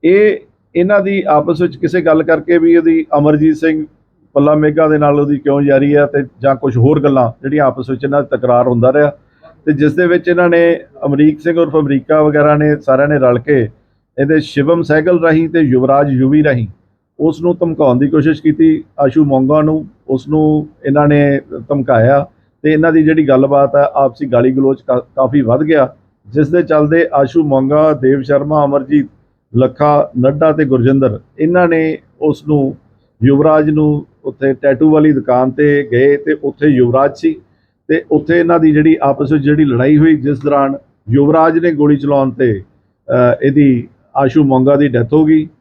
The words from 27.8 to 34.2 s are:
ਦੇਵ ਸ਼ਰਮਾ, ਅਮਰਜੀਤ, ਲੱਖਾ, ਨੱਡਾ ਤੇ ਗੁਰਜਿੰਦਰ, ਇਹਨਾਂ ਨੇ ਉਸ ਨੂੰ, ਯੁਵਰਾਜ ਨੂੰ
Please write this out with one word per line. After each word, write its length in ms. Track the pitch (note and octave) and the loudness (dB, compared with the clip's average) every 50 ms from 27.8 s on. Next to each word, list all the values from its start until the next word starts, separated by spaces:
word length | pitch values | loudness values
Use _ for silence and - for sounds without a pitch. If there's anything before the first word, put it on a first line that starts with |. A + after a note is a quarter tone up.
| D3+ D#3 D3+ | 2 0 0
ਦੇਵ 280 | C3 B2 C3 C3+ C#3 C3 | 0 0 0 0 0 -2
ਸ਼ਰਮਾ, 420 | B2+ C#3+ C#3 C#3+ D3 D#3 D3+ D3 | -2 -2 -2 -2 -2 -2 -2 0
ਅਮਰਜੀਤ, 420 | C#3+ C#3 C#3+ C3 C3 D3 D3 C3+ - _ _ _ _ _ _ _ _ - | 0 -2 -2 -2 0 -2 -2 -2 -2 _ _ _ _ _ _ _ _ -2
ਲੱਖਾ, 540 | A#2 C3 C3 B2+ - D3 D3 D3 D3 D3 - - B2 | -2 -2 -2 -2 -2 0 0 2 0 0 -2 -4 -2
ਨੱਡਾ 340 | B2 C3+ D3+ D3 D#3+ D#3+ D3+ | 0 0 0 0 0 0 0
ਤੇ 120 | D3+ D#3 | 0 0
ਗੁਰਜਿੰਦਰ, 560 | C3+ C3 B2+ A#2 B2 C3+ C3+ C3+ C3 G#2 G2+ - _ _ - | 0 0 0 2 2 2 2 0 0 -2 -4 -12 _ _ -4
ਇਹਨਾਂ 300 | D3+ D#3+ F3 F3+ F3+ E3+ | -4 0 0 0 0 2
ਨੇ 300 | E3 D#3+ D#3+ D#3+ D#3 - _ _ _ _ | 0 0 -2 -2 -6 -8 _ _ _ _
ਉਸ 280 | D3+ D#3 D3 - - D3 | -4 -4 -4 -4 -4 -2
ਨੂੰ, 280 | D3+ D3 C#3 C3+ C3+ - _ _ _ _ _ _ _ _ A2 | -2 -2 -2 -2 -6 -10 _ _ _ _ _ _ _ _ 0
ਯੁਵਰਾਜ 460 | C3 C#3 C#3 D3+ D#3+ D#3 D#3 D3+ D3+ | 2 2 4 2 2 2 2 2 0
ਨੂੰ 360 | D3+ D3+ D3+ D3+ D3+ D3 - _ _ _ | 0 0 0 0 0 -2 -6 _ _ _